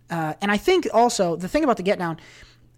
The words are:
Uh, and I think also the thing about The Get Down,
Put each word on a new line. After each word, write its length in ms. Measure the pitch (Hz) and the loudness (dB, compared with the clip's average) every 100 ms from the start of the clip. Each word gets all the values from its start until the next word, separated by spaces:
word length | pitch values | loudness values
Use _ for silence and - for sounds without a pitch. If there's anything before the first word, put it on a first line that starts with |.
| - | -10
Uh, 240 | 170 156 156 | -6 -6 -4
and 100 | 202 | -2
I 60 | 208 | 0
think 280 | - 370 - | 2 2 2
also 440 | 220 240 233 175 165 | 2 2 2 -2 -2
the 100 | 180 | -2
thing 160 | 294 | 0
about 140 | 311 226 | 0 0
The 60 | |
Get 140 | 190 196 | 0 -2
Down, 220 | 170 165 - - - - - | -2 -6 -12 -20 -20 -20 -20